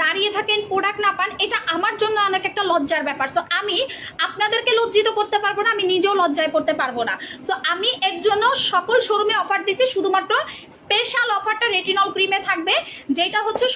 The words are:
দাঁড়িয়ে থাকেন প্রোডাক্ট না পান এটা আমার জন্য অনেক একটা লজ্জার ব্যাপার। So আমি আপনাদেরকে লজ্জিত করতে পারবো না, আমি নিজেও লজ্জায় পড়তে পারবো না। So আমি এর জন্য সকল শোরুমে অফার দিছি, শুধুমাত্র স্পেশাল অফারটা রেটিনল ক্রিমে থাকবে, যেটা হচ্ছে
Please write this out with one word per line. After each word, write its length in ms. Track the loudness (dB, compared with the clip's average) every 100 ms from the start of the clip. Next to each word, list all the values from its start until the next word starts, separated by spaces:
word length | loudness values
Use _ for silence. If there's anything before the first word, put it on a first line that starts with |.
দাঁড়িয়ে 280 | 0 0 0 -2
থাকেন 220 | 0 -2 0
প্রোডাক্ট 300 | 0 0 0 -2
না 60 | 0
পান 120 | -4 -2
এটা 140 | -2 -2 -2
আমার 200 | -2 -2 0
জন্য 140 | 0 2 0
অনেক 140 | 0 -2
একটা 120 | -2 0
লজ্জার 360 | 0 0 -2 -2
ব্যাপার। 200 | -4 -2
So 60 | -2 0 -2
আমি 180 | 0 -2 -2 -6 -12 -6 -6
আপনাদেরকে 460 | -2 0 0 2 2
লজ্জিত 300 | 4 4 2 0
করতে 200 | 0 0
পারবো 160 | 0 0
না, 60 | 0
আমি 100 | 0 0
নিজেও 220 | 2 2 4
লজ্জায় 300 | 2 2 0
পড়তে 200 | 2 0 0
পারবো 220 | -2 -2 -4
না। 60 | -4 -8 -10 -4
So 60 | -2 -2
আমি 180 | 0 0 0 -2
এর 80 | 0 2
জন্য 180 | 4 2 2 2
সকল 240 | 0 4 2 4
শোরুমে 260 | 0 2 0
অফার 180 | 0 -2 -2
দিছি, 180 | 0 2
শুধুমাত্র 380 | 2 2 0 2 0 0 -10 -18 -20
স্পেশাল 480 | -2 0 0 0 0 0
অফারটা 280 | -2 0 0 0
রেটিনল 320 | 0 2 0
ক্রিমে 260 | 2 0 0 0
থাকবে, 260 | -2 0 0 -2 -14 -4 0
যেটা 220 | 0 0 0
হচ্ছে 200 | 0 0